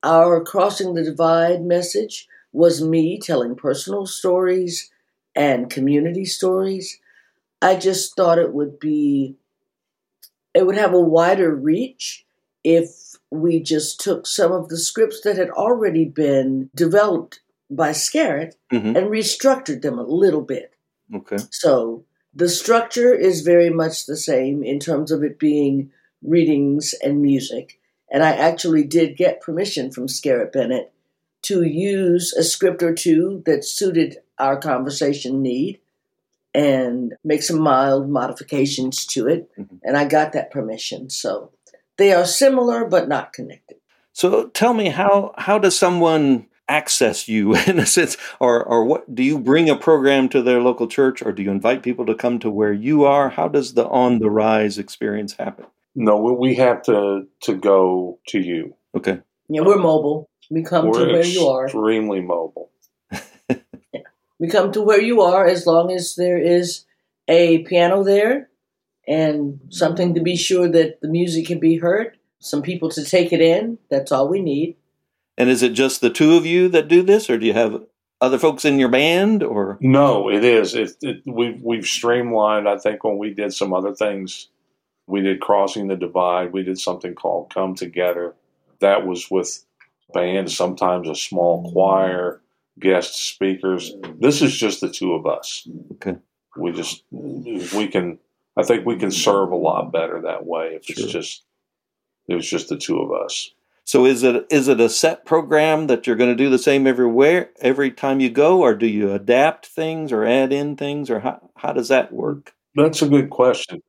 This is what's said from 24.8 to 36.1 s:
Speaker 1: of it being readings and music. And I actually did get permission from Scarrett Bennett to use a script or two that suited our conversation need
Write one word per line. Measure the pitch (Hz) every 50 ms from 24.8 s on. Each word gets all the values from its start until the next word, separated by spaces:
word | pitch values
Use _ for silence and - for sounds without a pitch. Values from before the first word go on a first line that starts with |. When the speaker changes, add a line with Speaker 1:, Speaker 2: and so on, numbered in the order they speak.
| 139 165 160 139 151 147
Speaker 1:
of | 160 143 147
it | 151 151 _
being | 151 151 147 147 143 139 139 139 139 139 _ _ _ _ _ _ -
readings | 143 160 170 165 160 156 139 143 139 139 147 151 - - - -
and | 139 143 147
music. | 147 143 139 135 - - 127 113 - _ - _ _ _ _ _ _ _ -
And | 139 156
I | 160 147
actually | - 139 165 165 - - 175 160 156 147
did | 143 147 170 165 151 139
get | - 180 180 - -
permission | - - 156 165 196 202 - 156 131 131 -
from | - 123 135
Scarrett | 135 - - 151 131 120 110 - -
Bennett | 135 123 117 127 120 - - _ _ _ _ _ _ _ _ _ _ -
to | - 202 185 170
use | 160 147 160 190 202 202 190 190 180 175 180 180 - -
a | - 165
script | - - - - 185 175 175 175
or | 170 165
two | 165 - 175 160 156 170 190 196 180 -
that | - 156 143 143
suited | - - - 208 190 175 165 160 143 - - _ _ _ _
our | 131 135 139
conversation | 139 - 156 135 127 131 139 139 - 156 139 147 143 - 127 131 135 135
need | 127 123 127 143 190 196 - _ _ _ _ _ _